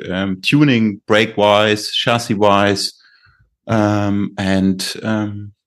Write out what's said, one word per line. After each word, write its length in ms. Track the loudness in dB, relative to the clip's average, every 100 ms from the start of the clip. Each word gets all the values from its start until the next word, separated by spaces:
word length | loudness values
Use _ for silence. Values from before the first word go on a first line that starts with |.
| -8
um, 320 | -6 -4 -6
tuning, 600 | 0 2 4 4 0 -2 0
brake-wise, 840 | 2 2 2 4 4 2 0 -4
chassis-wise, 1000 | -4 0 -2 -2 0 2 4 2 0 -4 -10 _ _ _ _ _ _ -4
um, 680 | 0 2 0 -2 -2 -4 -4
and, 560 | -2 0 0 0 -6 -8
um, 500 | -6 -4 -6 -10 -16 _